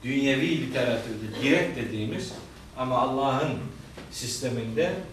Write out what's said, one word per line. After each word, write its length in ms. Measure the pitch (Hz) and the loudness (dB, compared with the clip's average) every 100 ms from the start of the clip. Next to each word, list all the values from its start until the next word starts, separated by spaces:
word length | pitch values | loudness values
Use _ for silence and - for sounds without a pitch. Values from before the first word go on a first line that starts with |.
dünyevi 580 | 123 135 139 131 165 156 | 0 2 4 4 4 2
literatürde 800 | 127 135 123 113 117 107 104 104 | 0 0 2 0 -2 -6 -6 -2
direk 320 | 135 180 170 127 | 4 4 4 -2
dediğimiz 560 | 107 107 107 - - - - - - 127 | -4 -2 -2 -2 -6 -10 -14 -16 -16 -6
ama 200 | 127 127 | 0 2
Allah'ın 520 | 131 131 135 131 139 - - - - - - | 4 4 2 4 2 0 -6 -10 -14 -14 -12
sisteminde 840 | - 120 - 127 113 113 113 175 190 180 | -8 -6 -2 -2 -2 -2 2 2 2 -6